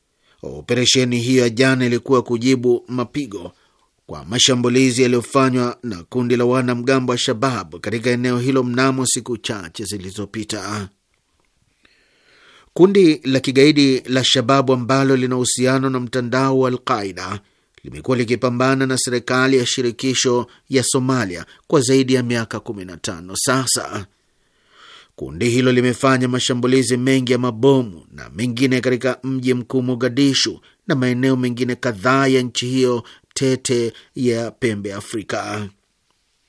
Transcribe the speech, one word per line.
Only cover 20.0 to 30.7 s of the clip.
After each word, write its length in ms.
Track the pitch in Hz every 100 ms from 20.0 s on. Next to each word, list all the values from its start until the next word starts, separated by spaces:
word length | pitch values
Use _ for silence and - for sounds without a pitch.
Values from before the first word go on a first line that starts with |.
| 135 123 131 123 117 _ -
ya 140 | 131
Somalia 640 | 117 139 127 131 101 85 85 - -
kwa 140 | 151
zaidi 340 | 123 135 127
ya 80 | 127
miaka 380 | 120 120 113 110
kumi 240 | - 104
na 120 | 92 82
tano 400 | - 87 90 95
sasa. 720 | - 131 123 120 73 104 95 _ _ _ _ _ _ _ - - _ -
Kundi 320 | 65 80 120
hilo 240 | 120 127
limefanya 560 | 123 123 120 135 131 127
mashambulizi 680 | 123 - 123 123 131 120 123
mengi 360 | 127 135 123
ya 60 | 123
mabomu 680 | 123 110 139 135 117 82 -
na 180 | 69 62
mengine 500 | 76 123 117 135 127
katika 380 | 127 123 127 123
mji 300 | 131 131 127
mkuu 280 | 123 117 131
Mogadishu 800 | 123 120 127 120 139 131 120 - _